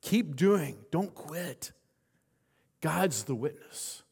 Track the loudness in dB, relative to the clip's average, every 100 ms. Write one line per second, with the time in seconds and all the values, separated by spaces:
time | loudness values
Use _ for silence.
0 | 2 2 2 4 4 6 2 -8 -2 -2
1 | -2 -8 -10 -6 -6 -8 -14 _ _ _
2 | _ _ _ _ _ _ _ _ -2 2
3 | 2 2 -4 -2 -2 -6 -16 -12 -10 -12
4 | _